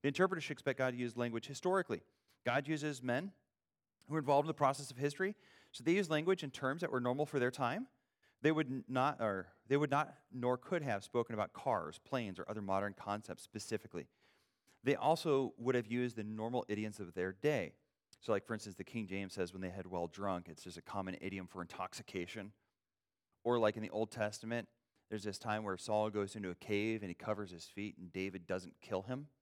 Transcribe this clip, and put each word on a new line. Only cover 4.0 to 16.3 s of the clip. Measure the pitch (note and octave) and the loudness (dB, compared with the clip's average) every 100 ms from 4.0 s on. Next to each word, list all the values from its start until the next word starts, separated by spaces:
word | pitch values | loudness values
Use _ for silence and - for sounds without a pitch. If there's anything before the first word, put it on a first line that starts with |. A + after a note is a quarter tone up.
| - | -4
who | D#3 | -2
are | |
involved | C#3 C#3 D3 | 4 4 4
in | |
the | |
process | D#3 C#3 C#3 C#3 | 4 4 2 -6
of | B2 | -2
history, | D3 D3 F#3+ G#3 - - - | -2 0 -2 -2 -16 -20 -18
so | - | -4
they | B2+ | 2
use | F#3 F3+ | 4 4
language | D#3 E3 F#3+ | 2 4 2
in | C#3+ | 0
terms | - C3 D3+ | -2 -2 0
that | E3+ | 0
were | B2+ | 0
normal | B2 C3 D3 | 2 2 2
for | D3 | 4
their | B2 | 2
time. | B2+ B2 C#3+ C4 _ _ _ _ _ | 2 0 0 -6 _ _ _ _ _
They | D3 | 4
would | D#3 C#3 | 4 2
n-, | C3 - | -2 -2
not, | B2+ C3+ - | 2 2 2
or | A2+ F#2+ F2+ _ - | 0 0 -4 _ 2
they | C#3+ | 4
would | D3 | 4
not, | C#3 D3+ - _ | 2 0 -6 _
nor | B2+ B2 B2 | -2 2 2
could | - F3+ | 0 -2
have | C#3 G2+ | 0 -2
spoken | - A#2+ A2+ | 0 0 2
about | G#2+ G2 | 0 -2
cars, | - - G#2+ D#2+ - _ | -2 0 0 0 -10 _
planes, | C3 A2 F2+ | -2 -2 -6
or | - | -6
other | G#2+ | -4
modern | G2+ F#2+ G2+ | 0 0 0
concepts | F#2+ - G#2 A2 F2+ | -4 -4 -4 -4 -12
specifically. | - G#2+ - G#2+ F#2+ F2 - _ _ _ _ _ _ _ | -10 -10 -4 -4 -4 -10 -10 _ _ _ _ _ _ _
They | B2 C#3 | 0 2
also | C#3 D#3+ E3+ C#3 B2+ - | 4 2 4 2 2 -2
would | A#2 B2 | 2 2
have | G#2+ | 2
used | A#2+ B2 A2+ | 0 0 -2
the | |
normal | G#2+ | -6